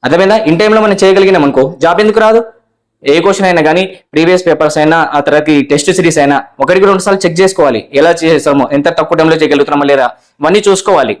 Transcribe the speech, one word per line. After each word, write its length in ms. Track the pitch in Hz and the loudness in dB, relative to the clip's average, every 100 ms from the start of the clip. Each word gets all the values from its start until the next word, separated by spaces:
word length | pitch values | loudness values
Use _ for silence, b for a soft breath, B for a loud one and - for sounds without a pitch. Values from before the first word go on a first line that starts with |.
| 123 | -2
అర్థమైందా? 320 | 165 190 220 151 | 0 2 0 0
In 60 | 165 | 0
టైంలో 180 | 214 220 214 | 2 2 0
మనం 100 | 196 | 2
చేయగలిగినాం 420 | 190 196 190 185 143 | 2 2 2 2 0
అనుకో, 160 | 131 131 - 165 | 0 -2 -2 -2
జాబ్ 160 | 175 214 | 0 0
ఎందుకు 160 | 208 220 | 2 2
రాదు? 140 | 226 226 - _ _ _ _ 135 | 0 -2 -16 _ _ _ _ -2
ఏ 20 | 156 185 | 0 0
క్వశ్చన్ 200 | 190 190 | 0 0
అయినా 140 | 175 156 | 0 0
కానీ, 160 | 165 190 B _ | 0 -4 B _
ప్రీవియస్ 300 | 151 165 180 175 | -2 0 0 0
పేపర్స్ 280 | 156 156 151 | 0 -2 0
అయినా, 160 | 151 165 151 147 | 0 0 0 -2
ఆ 20 | 143 | 0
తర్వాత 200 | 147 147 | -2 0
ఈ 80 | 147 127 | 0 0
టెస్ట్ 200 | 143 165 135 | -2 -2 0
సిరీస్ 220 | 165 160 | 0 0
అయినా 140 | 143 139 - _ | 0 0 -4 _
ఒకటికి 220 | 135 185 196 | -2 0 2
రెండు 140 | 190 190 | 0 -2
సార్లు 140 | 196 | -2
చెక్ 160 | 180 165 | -2 0
చేసుకోవాలి. 400 | 190 190 147 117 - 139 | -2 0 -2 -2 -4 0
ఎలా 120 | 160 170 | 0 2
చేసామో, 460 | 160 156 - 139 123 143 | 0 0 0 0 0 0
ఎంత 120 | 156 165 | -2 -2
తక్కువ 200 | 151 160 | -2 0
టైంలో 180 | 160 160 | 0 2
చేయగలుగుతున్నామా 440 | 151 143 143 147 143 | 0 0 0 -2 0
లేదా, 160 | 139 123 - b b | 0 0 -6 b b
ఇవన్నీ 180 | 147 202 202 | -2 0 0
చూసుకోవాలి 480 | 185 - 180 135 - | 0 0 0 0 -6